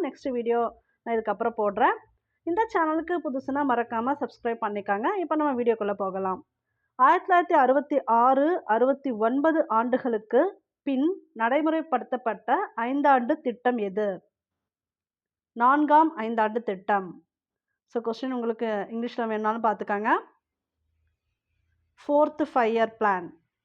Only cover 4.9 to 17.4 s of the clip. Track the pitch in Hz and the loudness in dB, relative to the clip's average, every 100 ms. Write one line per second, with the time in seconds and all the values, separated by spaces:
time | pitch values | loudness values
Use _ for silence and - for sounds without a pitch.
4.9 | 202 285 403 339 311 294 247 233 220 202 | -2 0 -2 -2 0 0 0 0 0 -2
5.9 | 202 190 190 190 180 - _ _ _ _ | -4 -6 -4 -4 -6 -10 _ _ _ _
6.9 | - 262 349 349 359 359 320 254 277 285 | 4 4 4 4 2 4 4 4 2 0
7.9 | 277 - 233 247 262 302 370 - 220 254 | -2 2 4 4 4 2 0 0 2 2
8.9 | 269 269 214 226 269 320 320 - 220 240 | 0 -4 -2 0 2 2 0 0 0 0
9.9 | 247 254 220 214 240 370 - _ _ 285 | -2 -2 -4 0 2 2 -2 _ _ -4
10.9 | 262 311 392 - 220 226 285 311 320 320 | 0 0 -2 -10 -4 0 0 0 -2 -2
11.9 | 247 - 247 226 196 - 311 415 - 233 | -4 -4 -6 -4 -6 -2 -2 -2 -6 -4
12.9 | 277 285 269 240 311 254 214 247 240 202 | 0 4 4 2 -2 -4 -2 -2 -2 -4
13.9 | 190 208 180 - _ _ _ _ _ _ | -4 -4 -6 -12 _ _ _ _ _ _
14.9 | _ _ _ _ _ _ 233 247 294 294 | _ _ _ _ _ _ 0 4 4 4
15.9 | 302 320 311 220 226 214 226 233 190 208 | 4 4 0 -4 0 0 -2 -6 -6 -2
16.9 | 202 180 147 _ _ | -2 -2 -12 _ _